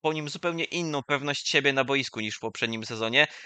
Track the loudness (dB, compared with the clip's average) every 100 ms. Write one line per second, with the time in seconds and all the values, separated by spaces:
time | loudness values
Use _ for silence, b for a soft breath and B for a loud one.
0 | 0 -2 -4 -4 -2 -2 -2 -2 -2 -2
1 | 0 0 0 -4 2 2 4 2 2 2
2 | 0 -4 -6 -4 -8 -4 -4 -2 -6 -4
3 | 2 4 4 B